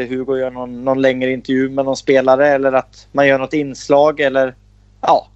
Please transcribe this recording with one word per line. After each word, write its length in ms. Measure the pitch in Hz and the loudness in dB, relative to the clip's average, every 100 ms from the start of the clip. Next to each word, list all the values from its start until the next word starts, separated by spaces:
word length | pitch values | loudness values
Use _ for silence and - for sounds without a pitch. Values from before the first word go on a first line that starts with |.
| 123 | -6
Hugo 280 | 131 131 131 | -6 -4 -4
gör 120 | 131 | -4
någon, 340 | 127 123 123 | -8 -12 -6
någon 180 | 131 135 | -2 0
längre 300 | 135 127 127 | 0 0 -4
intervju 360 | 131 123 131 131 | -4 -2 -2 -2
med 160 | 135 | -2
någon 120 | 135 131 | -4 -4
spelare 520 | - 135 131 131 147 | 0 2 4 4 4
eller 240 | 139 135 | 2 2
att 340 | 131 - - - | 0 -2 -16 -8
man 140 | 139 143 | 0 2
gör 120 | 135 | 2
något 140 | 131 | 0
inslag 640 | 156 143 123 - 143 151 147 | -4 -6 -8 0 4 4 2
eller, 340 | 139 131 131 - _ _ _ - | 0 0 -2 -4 _ _ _ -6
ja, 260 | - 156 - | 0 0 0